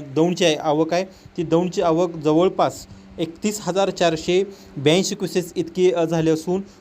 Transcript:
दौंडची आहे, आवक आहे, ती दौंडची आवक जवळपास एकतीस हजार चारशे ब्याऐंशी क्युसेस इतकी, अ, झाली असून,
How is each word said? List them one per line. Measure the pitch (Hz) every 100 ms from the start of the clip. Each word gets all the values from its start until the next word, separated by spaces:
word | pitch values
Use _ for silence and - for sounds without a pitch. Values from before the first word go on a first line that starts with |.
| 139 139
दौंडची | 175 175 170
आहे, | 147
आवक | 156 151 160
आहे, | 175 190
ती | - - 180
दौंडची | 156 165 180 196
आवक | 175 160 180 165
जवळपास | 151 160 185 190 143 - - - - -
एकतीस | 165 - 208 202
हजार | 180 185 190
चारशे | 190 175 160 175 180 196 - - 147
ब्याऐंशी | 139 180 185 -
क्युसेस | 175 185 170 185
इतकी, | 160 180 180
अ, | 170
झाली | 165 165 160
असून, | 156 180 190 196 -